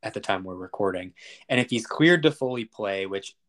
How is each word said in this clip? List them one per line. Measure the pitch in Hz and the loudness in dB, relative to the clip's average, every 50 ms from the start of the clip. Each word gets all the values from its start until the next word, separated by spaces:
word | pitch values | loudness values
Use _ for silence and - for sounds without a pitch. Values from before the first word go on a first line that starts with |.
at | - 110 | -10 -8
the | - 101 | -8 -6
time | - - 98 95 | -2 -2 -2 -2
we're | 95 92 90 | -4 -8 -12
recording. | 92 92 92 - - 104 98 90 90 92 92 - - - - - - - - | -12 -12 -10 -4 -2 -2 0 -2 -4 -8 -10 -16 -20 -20 -20 -20 -12 -4 0
And | 131 123 | 0 0
if | 120 - | 2 2
he's | 123 117 113 | 0 -2 -2
cleared | - - - 156 170 175 175 151 | -2 2 6 6 6 8 6 4
to | 156 | 2
fully | 147 - 131 127 127 120 113 | 2 0 -4 -4 -4 -4 -8
play, | - _ - 107 98 98 95 98 | -8 _ -6 -4 -2 -2 -2 -4
which | 95 98 98 - - - _ _ | -4 -6 -6 -8 -10 -18 _ _